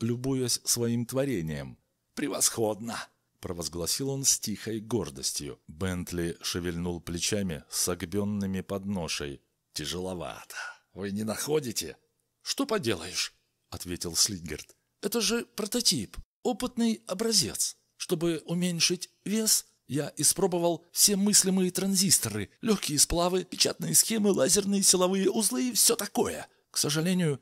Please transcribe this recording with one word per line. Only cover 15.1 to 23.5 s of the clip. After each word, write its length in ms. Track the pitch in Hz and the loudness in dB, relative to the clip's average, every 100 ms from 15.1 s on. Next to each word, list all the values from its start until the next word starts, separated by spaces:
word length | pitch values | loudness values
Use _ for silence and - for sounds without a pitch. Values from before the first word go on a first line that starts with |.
| 240 | -2
же 260 | 196 233 - - | 0 -2 -4 -8
прототип, 580 | 214 240 - 147 92 - - _ | -4 0 2 2 -2 -10 -16 _
опытный 600 | 233 - 254 233 233 220 - | -2 -2 -2 2 2 2 -4
образец. 680 | 190 226 214 101 - - - _ - | -2 2 2 2 -2 -4 -4 _ -10
Чтобы 440 | - 170 170 160 - | -4 0 0 -2 -2
уменьшить 640 | 175 180 170 - 180 - _ 180 | -2 0 2 2 0 -6 _ -4
вес, 400 | 220 220 - - _ - | 0 2 2 0 _ -6
я 260 | 139 143 - | -4 -4 0
испробовал 680 | 143 - 190 175 170 160 _ | 0 4 2 4 2 0 _
все 240 | - - 196 | 4 4 6
мыслимые 540 | 208 196 190 190 180 | 6 6 6 4 2
транзисторы, 800 | 180 196 190 190 - 113 104 92 - | 2 0 2 4 4 2 -2 -6 -4
легкие 360 | 226 196 - 147 | 0 0 2 2
сплавы, 460 | - 165 175 185 | 2 4 2 0
печатные 500 | 175 | -2